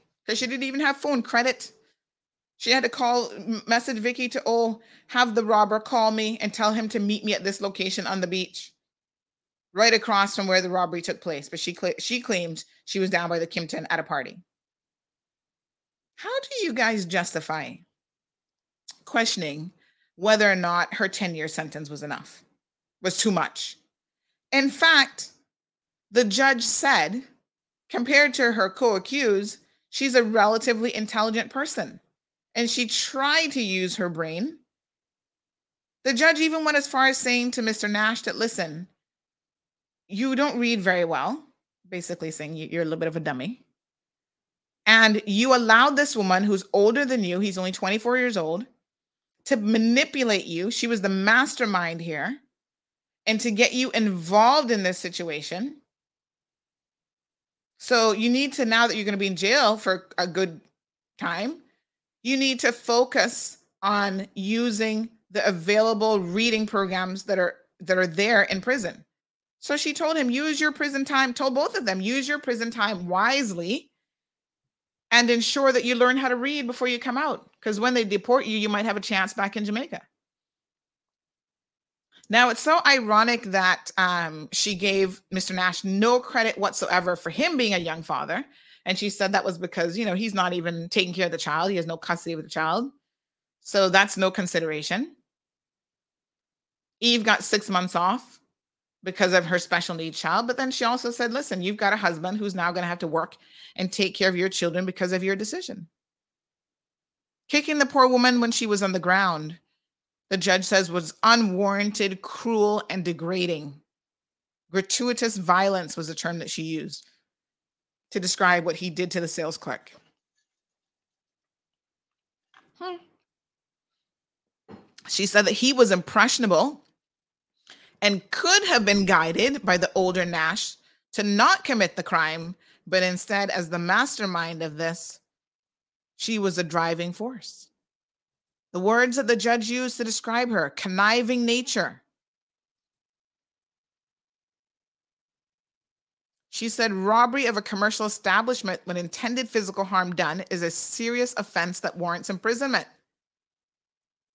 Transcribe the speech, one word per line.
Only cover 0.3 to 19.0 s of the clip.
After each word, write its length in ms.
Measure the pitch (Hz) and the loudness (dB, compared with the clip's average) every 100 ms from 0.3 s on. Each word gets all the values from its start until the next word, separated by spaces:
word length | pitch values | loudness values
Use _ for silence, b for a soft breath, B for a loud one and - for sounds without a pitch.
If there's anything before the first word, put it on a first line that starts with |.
| 220 | -4
she 80 | 247 | -4
didn't 200 | 254 269 | -4 -6
even 160 | 277 | -2
have 160 | 294 277 | -2 0
phone 240 | 294 269 | -2 -2
credit. 500 | 220 240 254 247 - _ _ _ _ _ _ _ _ _ | 0 0 0 -2 -10 _ _ _ _ _ _ _ _ _
She 120 | - | 0
had 140 | 262 | 2
to 60 | 240 | 2
call, 420 | - 240 240 233 | 0 0 0 -2
m-, 320 | - 202 220 - | -8 -6 -6 0
message 320 | 233 240 226 | 0 0 -4
Vicky 300 | 226 240 247 | -4 -2 -4
to, 160 | 262 - | -4 0
"Oh, 360 | 233 233 220 b b b | 2 0 -2 b b b
have 260 | 247 240 | 0 2
the 120 | 220 214 | 2 2
robber 340 | 214 208 214 | 4 4 2
call 320 | 214 247 220 | 0 2 2
me 260 | 220 214 220 | 2 -4 -4
and 140 | 208 | -6
tell 200 | - 214 | 0 0
him 160 | 214 220 | 0 -2
to 100 | 220 | -2
meet 240 | 202 208 | 0 -2
me 100 | 214 | -2
at 120 | 202 185 | -2 -2
this 160 | 202 | -4
location 440 | 196 196 190 196 185 | -6 -4 -6 -4 -4
on 140 | 190 | -4
the 80 | 180 | -2
beach," 460 | 185 175 - - _ _ _ _ _ _ _ _ _ _ | -4 -6 -10 -18 _ _ _ _ _ _ _ _ _ _
right 200 | 180 226 | 2 4
across 420 | 226 - 202 202 - | 4 2 2 2 0
from 120 | 190 | 2
where 140 | 185 | 2
the 80 | 180 | 2
robbery 320 | 185 175 175 | -2 -2 -4
took 200 | 170 - | -6 -6
place. 260 | 180 147 143 | -6 -8 -10
But 140 | 160 | -8
she 120 | - | -8
cla-, 240 | 180 180 - | -4 -6 -4
she 220 | - 240 | -4 -6
claimed 460 | 247 190 170 160 - b | -2 -4 -4 -10 -14 b
she 160 | - 196 | -8 -2
was 100 | 185 | 0
down 200 | 180 170 | 0 0
by 100 | 170 | -4
the 80 | 170 | -4
Kimpton 400 | - 165 165 156 | -6 -6 -8 -4
at 120 | 165 | -4
a 20 | |
party. 400 | 156 147 127 - _ _ _ _ _ _ _ _ _ _ _ _ _ _ _ _ _ _ | -2 -6 -6 -14 _ _ _ _ _ _ _ _ _ _ _ _ _ _ _ _ _ _
How 220 | 392 523 | -6 -6
do 240 | 539 539 370 | -6 -4 -4
you 80 | |
guys 320 | 240 226 220 175 | 0 0 0 -2
justify 720 | 180 175 165 - 156 127 127 _ _ _ _ _ _ _ _ _ _ - - | -2 -2 -6 -6 -8 -8 -14 _ _ _ _ _ _ _ _ _ _ -20 -20